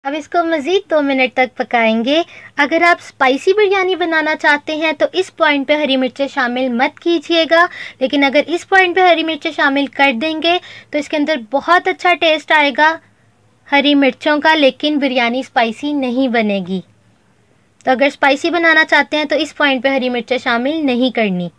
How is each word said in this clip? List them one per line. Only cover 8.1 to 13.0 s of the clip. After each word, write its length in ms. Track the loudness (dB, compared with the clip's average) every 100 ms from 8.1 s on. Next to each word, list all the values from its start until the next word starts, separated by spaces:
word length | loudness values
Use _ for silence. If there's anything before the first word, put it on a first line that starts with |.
| 2 2
अगर 200 | 2 0
इस 140 | -6 2
पॉइंट 300 | 2 4 2
पे 120 | 4
हरी 160 | 2
मिर्चें 280 | 0 -4 -6
शामिल 360 | -2 0 0 -4
कर 220 | 0 0
देंगे 460 | 0 -4 -2 0 -2 -4 -20 -8
तो 60 | -6
इसके 180 | -4 -4
अंदर 280 | -2 -4 -4
बहुत 360 | -4 2 0 0
अच्छा 260 | -2 -2 0
टेस्ट 360 | 0 -2 0
आएगा 460 | 0 2 2 0 0